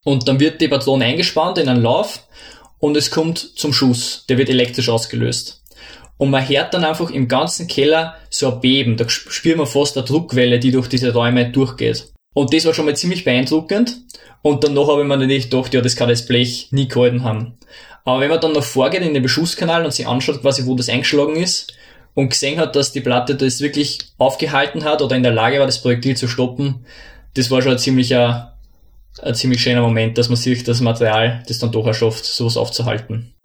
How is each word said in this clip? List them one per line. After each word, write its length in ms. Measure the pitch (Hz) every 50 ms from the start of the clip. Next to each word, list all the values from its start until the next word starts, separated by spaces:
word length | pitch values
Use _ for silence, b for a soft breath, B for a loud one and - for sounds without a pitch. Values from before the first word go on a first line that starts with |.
Und 260 | - 143 139 131 117 139
dann 120 | 135 131
wird 200 | 147 156 156 -
die 80 | 160 131
Patrone 360 | 143 131 - 135 135 135 117
eingespannt 540 | 120 143 170 170 - - 160 160 180 - 165
in 100 | 147 131
einen 140 | 123 120
Lauf 440 | 117 117 131 175 214 - - - - B B B B B B B B B B -
und 180 | - 147 147
es 140 | 151 151 -
kommt 280 | - 160 160 165 170 -
zum 340 | - - - - - 147
Schuss. 520 | 127 - 139 127 123 120 - - - - - -
Der 100 | 131 123
wird 100 | 135 127
elektrisch 400 | 131 127 123 120 - - 120 117
ausgelöst. 760 | 113 113 - - - 120 117 120 120 - - - - _ _ B B B B B B B B B B
Und 140 | - 143 139
man 180 | 135 135 127 127
hört 240 | 139 139 170 -
dann 120 | - 175 165
einfach 260 | 156 160 - 170 170
im 180 | - 139 131 120
ganzen 380 | 131 131 156 170 - - 170
Keller 480 | 170 - 151 139 151 156 160 160 165 B B B B
so 220 | - - 143 127
ein 80 | 120 120
Beben. 360 | 131 127 131 139 127 117 113
Da 80 | 113 117
sp-, 240 | 117 - - - -
spürt 280 | - - - 170 160 165
man 80 | 143
fast 320 | - - 139 147 147 - 135
eine 80 | 120
Druckwelle, 520 | 117 139 165 170 - 123 127 123 120 120 120
die 120 | 123 131
durch 180 | 127 127 120 -
diese 240 | - 123 131 123
Räume 380 | 117 120 117 120 123 123 120 120
durchgeht. 600 | 120 135 135 - - - 117 113 113 - - - - _ _ _ -
Und 200 | 143 139 123 156
das 100 | 160 165
war 100 | 160 165
schon 120 | - 156
mal 100 | 151 143
ziemlich 280 | - - 175 185 175 -
beeindruckend. 720 | 147 123 127 135 - 156 160 165 - 196 214 240 240 - - - B B B B B B B
Und 240 | B 147 143 - 151
danach 240 | 143 143 143 143 147
habe 140 | 147 147
ich 40 | 143
mir 120 | 143 139 135
natürlich 320 | 131 131 139 135 120 -
gedacht, 240 | 131 127 127 - 135
ja, 80 | 127
das 140 | 117 123 -
kann 120 | - 123 120
das 180 | 117 117 -
Blech 420 | - 127 120 123 120 - - - -
nie 180 | 131 139 135 127
gehalten 360 | - 123 123 123 123 120 123
haben. 340 | 113 107 107 117 117 - _ B B B B B B B B B
Aber 160 | 127 127 131
wenn 100 | 139 143
man 100 | 165 160
dann 120 | 160 156
noch 120 | 151 147 120
vorgeht 380 | - - 131 127 143 180 185
in 100 | 180 160
den 100 | 147 135
Beschusskanal 640 | 123 131 - 156 170 170 - - 180 165 170 170 165
und 80 | 147
sich 140 | - - -
anschaut, 340 | 120 120 131 - - 143 -
quasi, 240 | - 139 131 135 123
wo 100 | 127 131
das 140 | 123 120 -
eingeschlagen 480 | 117 127 120 - 147 143 143 156 156
ist, 380 | 165 180 180 - - - B B B B B B B B B B
und 160 | 139 139 123
gesehen 280 | - - 139 139 151 170
hat, 180 | 156 139 -
dass 160 | 143 135 -
die 80 | - 139
Platte 340 | 123 131 123 123 123 - 135
das 260 | 123 135 131 127 -
wirklich 380 | 143 143 - 147 143 - - - - - _ -
aufgehalten 680 | 131 139 - - 156 147 147 139 143 147 - 160 151
hat 180 | 151 156 151
oder 140 | 143 123 127
in 60 | 127
der 100 | 123 120
Lage 260 | 110 110 113 123 139 139
war, 80 | 135
das 140 | 127 - -
Projektil 360 | - 127 123 120 123 135 131
zu 120 | - 131 120
stoppen, 560 | - - 123 123 - - 143 139 131 B B B B B B B B B B B -
das 160 | 135 123 120
war 120 | 135 127
schon 100 | 127 139
ein 60 | 123 120
ziemlicher, 800 | - 139 131 127 123 117 131 123 120 120 120 - - - - - - - - _ _ - _ - - _ - -
ein 120 | - 117 120
ziemlich 280 | - - 127 127 120
schöner 200 | - 127 123 120
Moment, 360 | 120 117 113 113 110 113 117 -
dass 100 | 120 120
man 80 | 123
sieht, 300 | 117 - 127 123 120 -
das 140 | 120 120 120
Material, 600 | 123 113 113 - 120 110 107 110 113 120 120 - -
das 120 | - 113 -
dann 140 | 120 113
doch 140 | 113 113 107
erschafft, 380 | 110 107 - 117 110 113 - -
sowas 320 | - - - 120 117 117
aufzuhalten. 800 | 113 113 - - - 123 120 110 113 - - 110 117 117 - - _